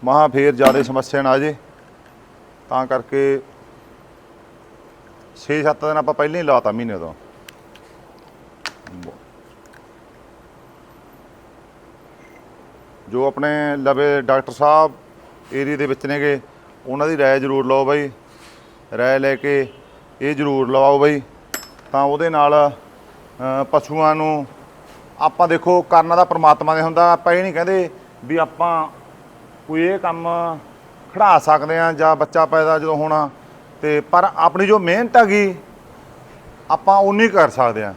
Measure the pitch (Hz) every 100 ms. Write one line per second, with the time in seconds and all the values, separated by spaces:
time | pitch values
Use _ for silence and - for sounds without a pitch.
0 | 123 143 151 131 143 123 135 131 127 131
1 | 127 139 135 135 147 147 - - - -
2 | - - _ - - - - 127 131 131
3 | - 139 139 139 135 - - - - -
4 | - - _ - - - - - - -
5 | - - - - - 151 151 147 151 156
6 | 139 147 147 165 160 127 107 110 117 98
7 | 82 - - - - - - - - -
8 | - - - - - _ - - - 90
9 | 85 - - - - _ - - - -
10 | - - - - - - - - - -
11 | - - - - - - - - - -
12 | - - - - - - - - - -
13 | - 117 135 139 147 151 147 143 135 135
14 | 147 143 131 135 131 120 147 156 156 156
15 | - - - - - 135 139 147 139 131
16 | 139 143 143 139 - - - - - 131
17 | 151 160 139 135 135 135 127 135 135 147
18 | 143 120 - - - - - - - 110
19 | 123 135 139 135 143 143 135 - - -
20 | - - 135 147 147 135 127 131 135 143
21 | 147 147 - - - - - - - 135
22 | 139 147 165 156 147 151 147 131 - -
23 | - - - - 127 131 139 151 - 151
24 | 156 156 156 156 139 - - - - -
25 | - - 156 - 175 165 170 180 - 170
26 | 165 170 180 170 160 151 156 160 160 165
27 | 175 170 175 175 190 160 175 190 175 -
28 | - - 120 165 160 - 170 165 156 -
29 | - - - - - - - 156 170 190
30 | 175 165 170 170 170 160 - - - -
31 | - - 208 165 151 151 147 165 165 156
32 | 156 156 151 165 160 160 156 160 160 151
33 | 156 156 147 - - - - - 151 147
34 | 147 175 185 - 165 170 196 208 170 190
35 | 233 247 220 208 202 175 - - - -
36 | - - - - - - - 160 - 196
37 | 196 202 226 196 151 - 127 110 104